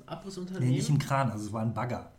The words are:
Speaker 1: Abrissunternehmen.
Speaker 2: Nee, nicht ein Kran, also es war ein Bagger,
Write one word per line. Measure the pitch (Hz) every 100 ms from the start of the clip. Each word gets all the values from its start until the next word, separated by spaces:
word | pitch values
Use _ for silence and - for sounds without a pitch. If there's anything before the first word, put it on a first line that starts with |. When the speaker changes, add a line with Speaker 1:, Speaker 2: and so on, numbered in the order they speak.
| -
Speaker 1:
Abrissunternehmen. | 156 196 180 180 185 127
Speaker 2:
Nee, | 139
nicht | 151
ein | 139
Kran, | - 139 127
also | 107 104
es |
war | 110
ein | 113
Bagger, | 104 123 120 -